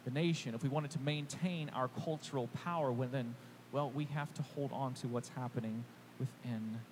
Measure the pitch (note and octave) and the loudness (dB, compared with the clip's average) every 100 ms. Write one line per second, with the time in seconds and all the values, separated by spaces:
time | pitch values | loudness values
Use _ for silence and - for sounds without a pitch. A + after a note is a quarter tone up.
0 | - C3+ E3+ E3 - A2+ C#3 C#3+ D3 D3 | 0 4 4 4 0 0 2 2 2 0
1 | C3+ D3+ D3 C#3 F3+ E3+ D3+ - B2+ - | 2 0 0 0 0 0 -2 0 0 0
2 | - D#3 - C#3 A#2+ - F3 E3+ C#3 A#2+ | -2 -2 0 0 0 -2 0 2 4 4
3 | B2+ C3+ A#2 A#2+ - - - C3+ C#3+ C3+ | 2 2 0 -4 -12 -16 -4 0 2 0
4 | D3 D3 D3+ - D3 - C#3 - C3+ B2 | 0 0 -2 -2 -4 0 -2 0 -2 0
5 | B2 A#2+ - - B2 B2 A2 A2 A#2+ - | 0 0 -2 -4 -2 0 0 -2 -4 -10
6 | - - C3+ - B2+ A2+ A2 A2+ A2+ | -18 -4 -4 -2 -2 0 0 -4 -6